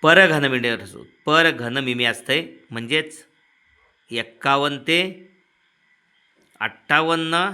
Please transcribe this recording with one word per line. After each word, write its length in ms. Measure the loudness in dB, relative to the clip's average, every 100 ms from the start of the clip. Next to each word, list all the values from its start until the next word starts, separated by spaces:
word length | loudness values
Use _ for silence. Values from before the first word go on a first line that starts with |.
per 240 | 6 6 6
घनमीटर 520 | 4 0 0 -2 -4
असो, 260 | -8 -20 -20 _ 0
per 240 | 2 2
घनमिमी 540 | 0 -6 -6 -4 -2 -2
असतंय, 420 | -4 -4 -4 -4 -16 _
म्हणजेच 540 | -12 -4 -4 -4 -14 -20 _ _ _ _ _ _ _ _
एक्कावन्न 680 | -10 -10 _ 0 0 0 -4
ते 520 | -2 -2 -2 -8 -20 _ _ _ _ _ _ _ _ _ _ _ _ _
अठ्ठावन्न 880 | -8 -8 _ 0 2 0 0 -2 -2